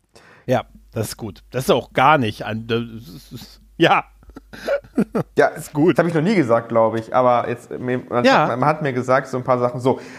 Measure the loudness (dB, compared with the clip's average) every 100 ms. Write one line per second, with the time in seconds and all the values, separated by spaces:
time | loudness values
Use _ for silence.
0 | _ _ -20 -16 -2 -2 -2 -18 _ -6
1 | -6 -6 -12 -14 _ -6 0 0 0 2
2 | 4 4 2 -4 -8 -8 -4 -4 -4 -12
3 | -16 -20 -18 -18 -18 -20 _ 0 2 2
4 | -2 _ -20 -20 _ -12 -6 -6 -4 -4
5 | -2 -4 -4 2 2 0 -8 0 2 2
6 | 2 0 2 2 2 2 2 2 2 0
7 | -2 2 4 2 0 -6 -8 -10 -4 -6
8 | -4 0 4 4 2 0 0 0 -2 -4
9 | 0 0 0 -6 -2 0 0 0 -2 -2
10 | -6